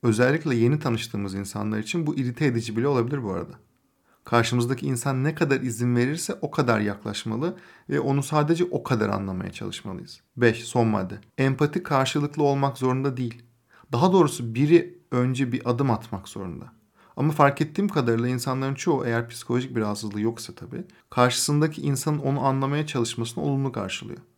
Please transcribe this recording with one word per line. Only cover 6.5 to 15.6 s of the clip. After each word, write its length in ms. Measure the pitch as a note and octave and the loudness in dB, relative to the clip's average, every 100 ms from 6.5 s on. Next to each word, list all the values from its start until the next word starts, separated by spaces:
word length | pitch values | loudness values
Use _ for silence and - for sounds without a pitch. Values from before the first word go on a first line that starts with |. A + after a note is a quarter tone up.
kadar 300 | - B2 A2+ | 0 2 2
yaklaşmalı 760 | G#2 G2+ A2 G#2 A2+ A2 D#3+ - - - - | 2 -4 -8 -8 -4 -4 -4 -6 -16 -20 -4
ve 100 | C#3+ | -2
onu 220 | C#3 C#3 | 0 0
sadece 420 | C#3 D#3 D3 E3 | 2 2 2 2
o 180 | F3 - | 0 -2
kadar 260 | - A#2+ G#2 | 0 0 2
anlamaya 440 | G2+ G2 F#2 F#2+ | 0 -4 -6 -6
çalışmalıyız. 680 | - G2+ F#2+ G#2 F#2 - - _ - | -8 -10 -10 -12 -12 -14 -20 _ 2
Beş, 280 | A#2 A#2 | 4 4
son 240 | - B2+ A2+ | -2 0 2
madde. 300 | G#2 F#2 G2+ - - | 0 -4 -10 -16 -2
Empati 440 | C3+ C3+ D3 D#3+ | 0 2 0 0
karşılıklı 600 | F3+ C#3 C3+ D3 D3 D3 | 0 0 2 0 -2 0
olmak 360 | C#3+ C#3 C#3 B2 | 2 2 0 0
zorunda 380 | B2+ C3 C#3 B2 | 0 0 -2 -2
değil. 260 | B2 A#2 _ _ _ _ _ | -6 -8 _ _ _ _ _
Daha 200 | A#2+ F3+ | 4 6
doğrusu 420 | F#3+ D3+ - A#2+ | 8 6 2 -6
biri 440 | A2+ D3 E3+ - - _ | 2 6 6 6 -12 _
önce 420 | B2 B2+ B2+ C3 | 0 2 2 0
bir 180 | B2 | 0